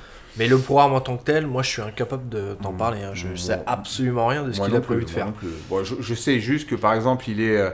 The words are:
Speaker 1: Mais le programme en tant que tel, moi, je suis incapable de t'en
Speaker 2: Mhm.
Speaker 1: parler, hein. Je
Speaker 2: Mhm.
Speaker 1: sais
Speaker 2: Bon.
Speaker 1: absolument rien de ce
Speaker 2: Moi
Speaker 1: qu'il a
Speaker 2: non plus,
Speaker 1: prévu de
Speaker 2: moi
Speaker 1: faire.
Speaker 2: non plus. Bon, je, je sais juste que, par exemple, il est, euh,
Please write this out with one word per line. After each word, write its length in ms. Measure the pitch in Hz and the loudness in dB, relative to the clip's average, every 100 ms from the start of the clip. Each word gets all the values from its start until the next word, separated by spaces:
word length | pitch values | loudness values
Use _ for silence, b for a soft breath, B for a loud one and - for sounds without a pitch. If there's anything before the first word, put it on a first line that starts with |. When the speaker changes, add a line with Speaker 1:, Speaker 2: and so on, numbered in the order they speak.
| B B B 110 | B B B 0
Speaker 1:
Mais 100 | 117 | 4
le 120 | 131 | 4
programme 340 | 131 139 143 | 6 6 6
en 80 | 131 | 4
tant 160 | 131 120 | 0 -2
que 80 | |
tel, 220 | - 156 151 | 0 0 0
moi, 160 | 127 | -2
je 80 | 131 | -2
suis 100 | - | -4
incapable 480 | 107 107 117 135 123 | -6 -4 -4 -4 -6
de 260 | 110 101 98 | -6 -6 -6
t'en 120 | 101 | -6
Speaker 2:
Mhm. 40 | 92 | -2
Speaker 1:
parler, 260 | 113 107 | -2 -2
hein. 100 | 98 | -6
Je 140 | 95 90 | -8 -6
Speaker 2:
Mhm. 80 | 90 | -4
Speaker 1:
sais 180 | 92 92 | -2 -2
Speaker 2:
Bon. 60 | 98 | -2
Speaker 1:
absolument 600 | 123 - - 127 120 117 | -4 -2 0 0 2 2
rien 160 | 147 | 2
de 100 | 135 | -2
ce 60 | 101 | -2
Speaker 2:
Moi 80 | 101 | 2
Speaker 1:
qu'il 100 | 120 | 2
a 20 | |
Speaker 2:
non 40 | |
plus, 120 | 127 117 | 2 0
Speaker 1:
prévu 80 | 113 | -2
de 40 | |
Speaker 2:
moi 40 | |
Speaker 1:
faire. 120 | 82 101 | -4 -4
Speaker 2:
non 40 | |
plus. 160 | 107 92 80 76 | -6 -8 -8 -4
Bon, 140 | 95 | -2
je, 100 | 98 135 | -2 -4
je 160 | 107 | -4
sais 240 | 117 147 123 | -2 2 2
juste 300 | 107 147 147 | 2 -2 -2
que, 60 | |
par 180 | 110 107 | 0 2
exemple, 380 | 113 123 127 - | 2 2 0 -2
il 100 | 107 | 0
est, 160 | 113 107 | 2 4
euh, 140 | 95 | 2